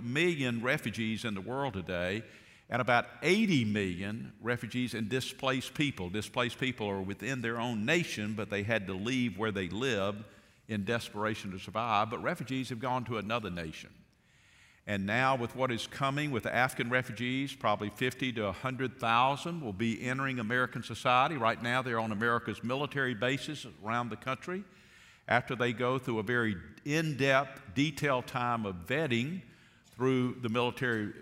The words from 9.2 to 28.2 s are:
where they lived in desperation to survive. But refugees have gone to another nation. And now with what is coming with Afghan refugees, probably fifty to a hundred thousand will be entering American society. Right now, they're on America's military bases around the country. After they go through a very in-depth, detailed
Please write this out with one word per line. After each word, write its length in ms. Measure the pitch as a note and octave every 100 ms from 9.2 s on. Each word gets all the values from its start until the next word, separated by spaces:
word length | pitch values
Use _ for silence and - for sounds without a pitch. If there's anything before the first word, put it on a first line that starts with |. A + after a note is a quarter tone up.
| A#2+ F#2
where 160 | A2
they 160 | G2 F2+
lived 560 | F#2+ C3 G#2 G2 G#2 A2 - - _ -
in 200 | A2 G2
desperation 640 | A#2 - G#2 G#2+ A2 G2
to 80 | F#2
survive. 500 | G2 G#2 A#2+ G#2 A2
But 140 | G#2+
refugees 480 | A#2 F3 B2+ C3 B2
have 100 | A#2+
gone 240 | B2+ B2+
to 140 | A#2 A2
another 320 | G2+ A#2 G#2
nation. 400 | F2 D#2+ - - - - _ _ _ _ - - _ -
And 140 | G2+
now 320 | G2 A#2 C3 C3
with 180 | A#2
what 160 | B2+ C3
is 160 | A2+ -
coming 440 | - C3+ C#3+ D3+
with 160 | A#2 -
Afghan 420 | A#2 B2+ - A#2+
refugees, 680 | B2+ B2+ G#2+ B2 C3 C#3
probably 360 | - A2+ G#2 G#2
fifty 420 | - B2+ - C3
to 140 | A2+ G#2
a 60 |
hundred 460 | F2+ C3 B2+ C3 -
thousand 600 | A#2 A#2 C3 C#3 E3+ E3+
will 140 | B2
be 280 | F#2+ A2+ A2
entering 360 | B2+ C3 C3+ B2+
American 440 | A2 B2 A#2+ B2
society. 540 | A2 A2+ B2+ B2 D3 D3+
Right 260 | A2+ A2+
now, 200 | A#2+ B2+
they're 180 | B2+ A2+
on 100 | A2
America's 540 | G#2 A#2+ A#2 A#2 G2+
military 480 | A#2 C3+ C#3+ C#3 B2+
bases 540 | A2 B2 C#3 D#3 D3 A#2+ D2+
around 240 | G#2 A#2+ A#2+
the 80 | A#2+
country. 480 | C3 C3 - F#3 G3+ - - - - - -
After 260 | A#2+ -
they 200 | A#2+ B2
go 240 | A2+ B2 C3
through 220 | C3 A2
a 20 |
very 340 | G#2 B2 A2+ F2+ D2+ - D3
in-depth, 880 | D#3 D#3 B2+ C#3 C3+ C#3 - -
detailed 540 | F#2 D#3 D#3 D3 B2+